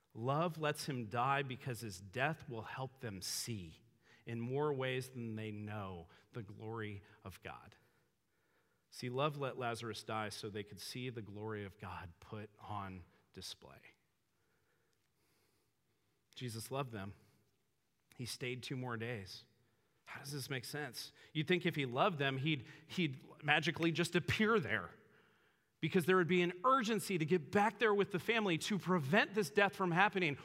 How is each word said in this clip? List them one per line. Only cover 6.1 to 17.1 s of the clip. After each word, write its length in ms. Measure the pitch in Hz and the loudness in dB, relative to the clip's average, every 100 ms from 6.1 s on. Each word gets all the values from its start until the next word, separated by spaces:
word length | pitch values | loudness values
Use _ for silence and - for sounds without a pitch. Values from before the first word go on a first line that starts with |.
| - _ | -20 _
the 100 | 123 | -14
glory 600 | 104 104 110 113 107 98 - - 95 | -12 -12 -10 -8 -8 -10 -16 -16 -16
of 160 | - | -14
God. 340 | 87 62 - - _ _ _ _ _ _ _ _ _ _ _ | -14 -14 -16 -20 _ _ _ _ _ _ _ _ _ _ _
See, 180 | - 127 | -8 -6
love 280 | 123 151 143 | 0 0 0
let 220 | 135 127 | -6 -2
Lazarus 440 | 120 117 117 104 | -4 -4 -6 -8
die 260 | - 110 107 | -6 -4 -4
so 200 | - 110 | -6 -8
they 140 | 104 | -8
could 160 | 101 95 | -10 -12
see 300 | - 127 127 | -12 -8 -8
the 120 | 117 | -8
glory 440 | 101 101 110 107 101 | -12 -10 -8 -6 -8
of 120 | - | -10
God 340 | 95 92 87 - | -12 -10 -12 -16
put 300 | - 107 104 _ | -14 -12 -12 _
on 440 | - 104 95 92 85 _ _ | -10 -8 -8 -12 -16 _ _
display. 460 | 95 - - - 65 - _ _ _ _ _ _ _ _ _ _ _ _ _ _ _ _ _ _ _ _ _ _ _ _ | -16 -14 -14 -18 -20 -20 _ _ _ _ _ _ _ _ _ _ _ _ _ _ _ _ _ _ _ _ _ _ _ _
Jesus 380 | - 123 113 - | -10 -8 -8 -6
loved 200 | 135 135 | -4 -4
them. 220 | 107 98 | -4 -8